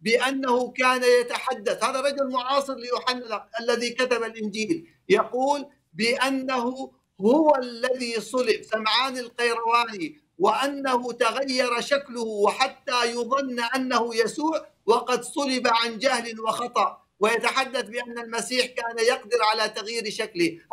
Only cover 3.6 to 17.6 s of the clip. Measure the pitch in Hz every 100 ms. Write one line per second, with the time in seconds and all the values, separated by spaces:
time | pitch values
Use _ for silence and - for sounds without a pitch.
3.6 | 233 233 240 240 254 240 226 226 214 202
4.6 | 214 165 - _ - 202 220 247 269 285
5.6 | 269 _ _ 160 226 247 262 269 262 254
6.6 | 247 254 262 _ _ - 196 294 311 277
7.6 | 247 233 247 254 240 226 214 262 226 202
8.6 | - 220 220 226 262 254 240 - 240 226
9.6 | 233 233 233 208 156 - _ - 196 220
10.6 | 277 285 269 254 247 233 240 226 277 254
11.6 | 247 240 214 277 277 240 220 208 202 -
12.6 | 269 - - 247 233 240 233 269 269 240
13.6 | 240 262 254 240 233 226 220 - 302 320
14.6 | - _ - 233 233 247 240 - 277 254
15.6 | 247 226 233 220 262 247 233 226 220 -
16.6 | 240 240 190 - _ - 208 226 233 262